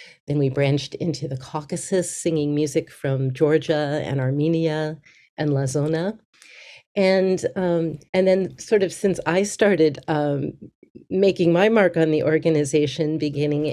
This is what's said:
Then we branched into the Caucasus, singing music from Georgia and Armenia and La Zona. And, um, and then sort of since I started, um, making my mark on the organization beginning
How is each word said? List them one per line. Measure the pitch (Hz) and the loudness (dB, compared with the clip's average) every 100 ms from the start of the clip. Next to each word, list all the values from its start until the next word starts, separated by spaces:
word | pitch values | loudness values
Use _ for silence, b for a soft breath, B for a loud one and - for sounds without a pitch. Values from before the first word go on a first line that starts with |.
| B B - | B B -4
Then | 147 | 0
we | 135 | 0
branched | 135 139 143 - - | 2 2 0 -2 -6
into | 165 135 156 | -6 -6 -8
the | 131 | -10
Caucasus, | - 156 143 170 - 190 175 | -8 -12 -8 -8 -2 -2 -2
singing | - 175 160 147 | -6 -4 -2 0
music | 147 147 160 - | 0 0 -2 -6
from | - 139 135 131 | -6 -4 -2 -2
Georgia | 127 151 156 - 151 143 151 | 0 2 2 2 -2 0 -4
and | - 139 | -4 -2
Armenia | 131 143 160 165 160 156 156 160 b b b - | -2 0 0 0 0 -2 -4 -8 b b b -4
and | 151 | -2
La | 139 135 | 0 -2
Zona. | 147 151 160 190 226 _ B B B B B _ | -2 -2 -2 -4 -8 _ B B B B B _
And, | 202 190 190 185 185 - 196 | 0 2 2 2 0 -2 -2
um, | 180 170 165 151 _ | 0 0 -2 -6 _
and | 185 190 | 2 4
then | 190 180 - | 2 0 -8
sort | - 208 | 0 2
of | 185 | 2
since | - 196 175 160 | 0 -2 0 0
I | 180 | 0
started, | 202 - 208 165 156 139 - | 0 2 2 4 2 2 -4
um, | 151 147 143 147 - - _ _ - - | -2 0 -2 -4 -8 -18 _ _ -20 -6
making | 190 196 185 170 | 2 2 4 2
my | 170 220 | 4 4
mark | 226 180 170 | 4 4 2
on | 156 | 2
the | 151 | 2
organization | 151 156 165 151 143 151 147 170 151 156 | 2 2 2 0 2 0 0 -2 -4 -2
beginning | 147 143 147 147 151 | -4 -2 -2 -2 -2